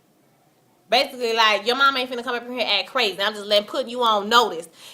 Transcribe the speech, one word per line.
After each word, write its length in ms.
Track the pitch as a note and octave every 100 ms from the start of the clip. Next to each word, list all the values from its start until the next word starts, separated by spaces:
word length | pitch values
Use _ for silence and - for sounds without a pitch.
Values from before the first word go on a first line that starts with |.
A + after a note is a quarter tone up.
| _ _ _ _ _ _ _ _ _
Basically, 440 | B3 C#4+ C4 A#3
like, 340 | A3+ A3 G#3 G3+
your 80 | B3
mom 220 | C#4 C4+
ain't 120 | B3+
finna 140 | B3+
come 120 | A#3+ A#3+
up 100 | A#3+
in 80 |
here 80 | B3+
and 80 | -
act 200 | G3 F#3+
crazy. 320 | C4 A3 F3
I'm 120 | G3+
just 120 | G#3+ G3+
letting, 220 | G#3 G#3
putting 220 | D#4 A#3
you 140 | A#3+
on 260 | A#3+ G#3+ G3+
notice 400 | A#3+ A3 E3+ E3+ - -